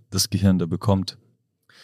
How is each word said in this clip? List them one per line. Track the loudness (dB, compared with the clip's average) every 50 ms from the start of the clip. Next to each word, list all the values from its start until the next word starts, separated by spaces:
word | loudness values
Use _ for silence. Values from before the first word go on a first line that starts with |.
| -8 _
das | -6 -4 -4 -2
Gehirn | -2 2 2 4 2 2
da | 0
bekommt? | -2 -4 -4 0 0 0 0 -2 -6 -10 _ _ _ _ _ _ _ _ _ _ _ _ _